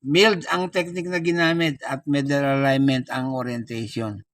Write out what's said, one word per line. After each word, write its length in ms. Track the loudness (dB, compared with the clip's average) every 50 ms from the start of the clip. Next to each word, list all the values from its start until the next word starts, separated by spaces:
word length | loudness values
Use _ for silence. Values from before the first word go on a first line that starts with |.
| -2
Mild 440 | 2 4 6 6 6 4 2 -2 -2
ang 240 | -2 -2 -2 -2
technique 400 | -2 -2 -4 -2 -6 -6 -6 -4
na 80 | -4 -2
ginamit 600 | 0 0 2 2 2 2 2 2 0 0 -2 -4 -6
at 240 | -8 -8 -6 _ 0
middle 360 | 0 0 2 0 0 0 2
alignment 640 | 2 2 2 2 2 4 4 4 2 2 0 -2 -4
ang 200 | -6 -6 -4 -4 -4
orientation. 880 | -6 -6 -6 -6 -8 -8 -8 -8 -8 -8 -8 -6 -6 -6 -6 -8 -10 -14 _